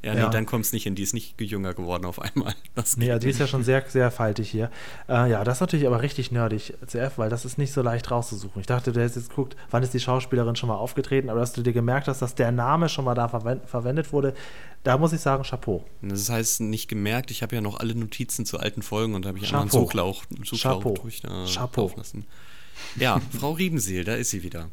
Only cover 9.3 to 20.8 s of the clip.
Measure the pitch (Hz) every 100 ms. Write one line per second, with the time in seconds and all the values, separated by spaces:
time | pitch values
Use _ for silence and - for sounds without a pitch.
9.3 | - 127 - - 120 127 131 127 127 127
10.3 | 123 117 117 120 104 120 - 135 135 131
11.3 | 113 120 123 120 120 117 131 143 127 123
12.3 | - 117 123 120 160 165 - 127 120 117
13.3 | 117 110 123 - 123 120 147 156 147 135
14.3 | 135 - - - - 131 131 160 160 143
15.3 | 135 135 127 - 90 - - 98 98 101
16.3 | 117 110 - 110 110 - 107 101 117 127
17.3 | 117 117 120 104 - 117 113 113 - 120
18.3 | - 113 - 107 - - 104 113 101 98
19.3 | 95 104 143 107 123 - - 90 95 -
20.3 | - - 113 131 95